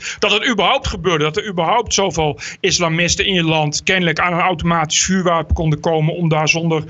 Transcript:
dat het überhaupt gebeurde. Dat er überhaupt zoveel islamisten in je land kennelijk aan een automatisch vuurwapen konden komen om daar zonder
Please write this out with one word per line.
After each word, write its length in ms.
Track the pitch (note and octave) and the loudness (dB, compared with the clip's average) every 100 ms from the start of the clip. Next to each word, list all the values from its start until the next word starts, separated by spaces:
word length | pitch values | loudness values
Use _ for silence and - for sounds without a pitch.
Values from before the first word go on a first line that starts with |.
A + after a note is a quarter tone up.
| - - | -4 -4
dat 120 | G#3 | 0
het 160 | G#3 B3 | 0 0
überhaupt 380 | G#3 F#3 C4+ - | 2 2 2 -2
gebeurde. 360 | G3 F3+ D#3+ | -4 0 0
Dat 140 | D3+ E3 | 0 -2
er 100 | G#3+ | -4
überhaupt 460 | F3+ E3 A3+ A3+ | -2 0 0 0
zoveel 460 | - G3 E3 D#3 C3 - - | 0 0 0 -2 -2 -10 -4
islamisten 680 | F#3 - E3+ E3 F3 - G3+ | -2 0 0 0 0 0 0
in 80 | |
je 100 | F3+ | 2
land 400 | E3 D#3+ D3 - | 2 2 0 -2
kennelijk 360 | - F#3+ E3+ D#3+ | 0 0 2 0
aan 140 | F3+ | 0
een 60 | F3 | 0
automatisch 640 | F3+ D#3+ E3+ E3+ D#3 - | 0 0 0 0 0 -2
vuurwapen 520 | - F#3+ F3+ E3 D#3+ - | 0 0 2 0 0 0
konden 240 | D#3 D3 | 0 0
komen 340 | E3+ D#3+ D#3 F3 | 0 0 0 0
om 140 | E3 | 0
daar 200 | D#3 D#3 | 2 2
zonder 340 | E3 E3 D#3+ | 0 0 -2